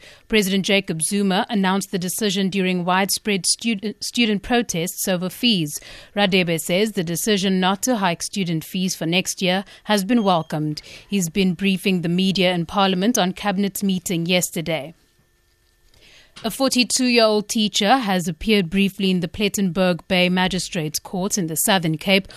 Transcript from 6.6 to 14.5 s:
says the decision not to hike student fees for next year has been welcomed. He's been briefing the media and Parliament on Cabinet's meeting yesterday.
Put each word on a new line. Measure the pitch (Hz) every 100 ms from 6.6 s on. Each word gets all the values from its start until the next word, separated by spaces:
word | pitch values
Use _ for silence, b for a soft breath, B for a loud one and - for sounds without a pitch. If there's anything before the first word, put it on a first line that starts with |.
says | - 180 220
the | 202
decision | 165 165 - 208 190 185
not | 185 196
to | - 240
hike | 190 170
student | - - 175 160 -
fees | 190 185 -
for | 160
next | 175 - -
year | 180 185 202 B
has | B 214
been | 190 247
welcomed. | 202 175 156 156 151 151 - B B
He's | 202 170
been | 202 190
briefing | 165 196 190 208 185
the | 165
media | 175 190 180 180
and | 180 165
Parliament | 202 196 185 202 247
on | 180
Cabinet's | 185 208 196 202 196
meeting | 196 185 - 170 165
yesterday. | 180 165